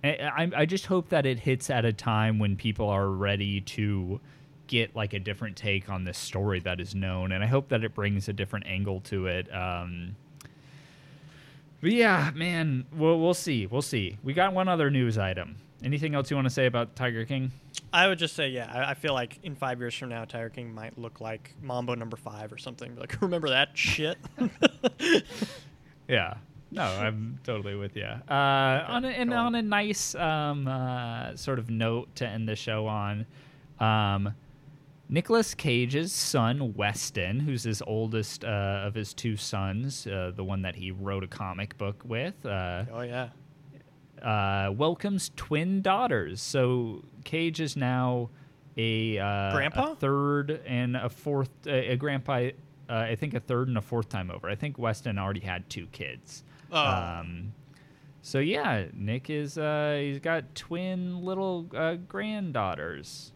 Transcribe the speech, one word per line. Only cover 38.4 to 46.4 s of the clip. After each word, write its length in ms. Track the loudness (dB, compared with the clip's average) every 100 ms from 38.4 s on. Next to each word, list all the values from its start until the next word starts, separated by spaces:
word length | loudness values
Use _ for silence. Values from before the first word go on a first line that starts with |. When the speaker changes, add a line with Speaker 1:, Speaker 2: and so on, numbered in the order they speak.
Speaker 1:
uh, 380 | -2 0 0 0
of 100 | -2
his 180 | -4 -6
two 220 | -4 -4 -2
sons, 720 | -4 -2 -2 -2 -4 -6 -6
uh, 240 | -4 -4
the 100 | -4
one 180 | -4 -2
that 140 | -2 -4
he 160 | -8
wrote 320 | -6 -4 -4
a 40 | -4
comic 480 | -8 -8 -6 -8 -6
book 260 | -6 -6
with, 420 | -6 -4 -4 -6 -6
uh, 380 | -4 -2 -4 -6
Speaker 2:
Oh, 80 | -6
yeah. 280 | -6 -6 -8 -10 -20 -20 -20 -20 -20 -20 -20 -8
Speaker 1:
uh, 480 | 0 2 4 2 2
welcomes 600 | 2 2 2 0 -2 -4
twin 480 | -10 -2 0 2 2
daughters. 580 | 4 4 4 2 0 -4